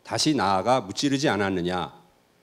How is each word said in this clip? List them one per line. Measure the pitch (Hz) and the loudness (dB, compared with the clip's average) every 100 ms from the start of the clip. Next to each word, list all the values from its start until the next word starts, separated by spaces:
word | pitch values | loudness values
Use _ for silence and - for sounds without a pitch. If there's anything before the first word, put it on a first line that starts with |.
다시 | - 117 156 139 | -8 -2 0 2
나아가 | 95 95 101 131 | 2 2 2 0
무찌르지 | 95 - 139 135 143 | 0 -4 -2 0 0
않았느냐. | 101 98 92 87 90 73 - - _ _ _ | 0 0 0 -2 -4 -6 -10 -20 _ _ _